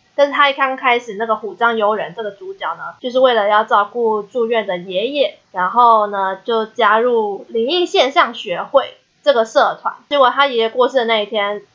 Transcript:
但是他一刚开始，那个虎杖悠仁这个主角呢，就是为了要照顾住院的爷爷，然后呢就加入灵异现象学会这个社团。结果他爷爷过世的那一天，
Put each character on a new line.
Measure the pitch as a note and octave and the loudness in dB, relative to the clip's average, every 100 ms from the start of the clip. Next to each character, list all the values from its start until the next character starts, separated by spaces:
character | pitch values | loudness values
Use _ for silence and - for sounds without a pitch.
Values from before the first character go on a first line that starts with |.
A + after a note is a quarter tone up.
| _ | _
但 | - C#4+ | 0 0
是 | |
他 | C#4 C#4+ | 2 0
一 | |
刚 | C#4 C4+ C4 | 2 -2 0
开 | C4+ A#3+ | 0 0
始， | A#3+ G3 | -2 -8
那 | A3 | -4
个 | G#3+ | -4
虎 | A3+ F3 | -4 -2
杖 | A#3 A3+ | 0 2
悠 | G#3 G#3+ | 0 0
仁 | D#3 F3 | -4 -8
这 | |
个 | G#3+ | -10
主 | G3 F#3+ | -10 -16
角 | G3 E3+ E3 | -10 -10 -8
呢， | - - | -12 -10
就 | B3+ | -4
是 | A#3+ | 2
为 | B3+ | 4
了 | A#3 G3+ | 4 2
要 | G#3 | 2
照 | A3 A3+ G3+ | 2 2 0
顾 | A#3+ A3+ G#3+ | -2 -2 -2
住 | G3+ B3+ A3+ | -4 -4 -2
院 | A#3 G3+ | -2 -2
的 | F3+ | -8
爷 | F#3 F#3 A#3 | -6 -4 -4
爷， | C#4+ B3 - _ | -2 -2 -4 _
然 | F#3+ F3+ | -4 -2
后 | A3 A#3+ A3+ G#3 | 4 4 4 2
呢 | G3+ F#3+ F#3+ | -2 -4 -6
就 | - A3+ A3 | -4 -4 -4
加 | - G#3+ G#3+ | 0 2 4
入 | B3 A#3 G#3 G3 - | 2 0 -2 -6 -8
灵 | A3+ A#3 | -4 -2
异 | F4+ F4+ | 0 0
现 | G4 C4 | 0 2
象 | C#4 C4+ | 2 0
学 | A#3 G#3 F3 | -2 -8 -6
会 | G3 C#4 A#3+ - _ _ | 0 0 0 -10 _ _
这 | D4 | 0
个 | A#3+ | 2
社 | A3+ D4 G#3 D#3+ | 2 2 0 0
团。 | - - _ | -8 -10 _
结 | C#4+ | 2
果 | B3 | 2
他 | B3 C#4+ | 2 0
爷 | A#3+ | 0
爷 | A3+ | -2
过 | A#3 C4 | 0 0
世 | C4 | 2
的 | A3+ | 0
那 | A3 | 0
一 | G#3 | -2
天， | G#3+ G3+ G#3 - | -2 -4 -4 -10